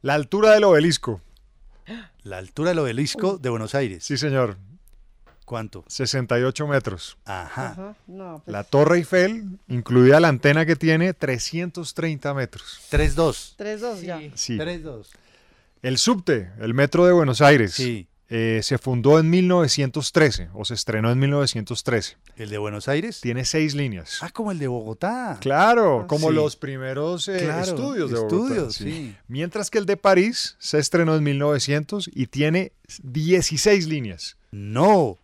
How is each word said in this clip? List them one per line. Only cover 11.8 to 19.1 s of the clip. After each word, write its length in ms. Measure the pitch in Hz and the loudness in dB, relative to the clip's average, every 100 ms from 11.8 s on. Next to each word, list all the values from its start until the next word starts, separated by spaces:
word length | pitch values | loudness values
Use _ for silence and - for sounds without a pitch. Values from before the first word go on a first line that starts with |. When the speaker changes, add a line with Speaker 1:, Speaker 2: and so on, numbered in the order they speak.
| 160 | -12
Speaker 1:
treinta 380 | - 165 151 147 | -6 -6 -4 -6
metros. 480 | 139 127 - - - - | -4 -6 -8 -20 -20 -2
Speaker 2:
Tres 240 | 147 151 | 2 2
dos. 400 | 147 165 - - _ | 2 0 0 -12 _
Speaker 3:
Tres 220 | 208 214 | -10 -8
dos, 180 | 233 208 | -8 -8
ya. 180 | 175 165 | -10 -12
Speaker 4:
Sí. 120 | 151 | -12
Speaker 1:
Sí. 240 | - - 113 | -12 -6 -6
Speaker 2:
Tres 240 | 156 175 | -6 -8
dos. 280 | 160 120 - _ _ _ _ _ _ _ | -12 -16 -20 _ _ _ _ _ _ _
Speaker 1:
El 160 | 127 131 | -4 0
subte, 520 | - 233 175 131 90 104 | 2 0 2 -2 -2 -10
el 120 | 110 | -4
metro 320 | 120 139 170 | 0 2 6
de 80 | 180 | 6
Buenos 300 | 175 147 117 | 6 4 4
Aires, 320 | 143 147 104 | 6 6 4
Speaker 2:
Sí. 340 | - 127 113 87 _ _ | -2 -4 -6 -12 _ _
Speaker 1:
eh, 300 | 113 113 110 | -4 0 -2
se 160 | - 127 | -2 -4
fundó 400 | - 123 123 | -2 0 6